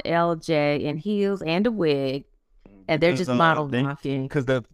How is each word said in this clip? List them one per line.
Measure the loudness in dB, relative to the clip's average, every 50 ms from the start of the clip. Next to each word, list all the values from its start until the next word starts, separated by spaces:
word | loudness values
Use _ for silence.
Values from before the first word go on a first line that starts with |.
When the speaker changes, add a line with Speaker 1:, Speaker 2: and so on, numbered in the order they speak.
| -2
Speaker 1:
L | 0 0 2 2 0 0
J | -2 -2 0 0 2 2 2 0 0 -2
in | -4 -4
heels | -4 -4 -2 -2 0 0 0 -2 -2
and | -2 -2 0 2 0
a | 0
wig, | 0 0 0 0 0 0 0 -2 -4 -6 -10 _ _ _ _ _ _ _ -20 -20 -20 -12 -4
and | -2 0 2
they're | 4 2 2
Speaker 2:
Because, | 2
Speaker 1:
just | 0 0
Speaker 2:
uh, | 2
Speaker 1:
model | 4 4 4 4 2 0
Speaker 2:
they, | -2 0 0
Speaker 1:
walking. | 0 -2 -4 -6 -6 -4 -4 -4 -4 -2
Speaker 2:
'cause | -2 -2 0
the, | 0 0 -2 -2 -4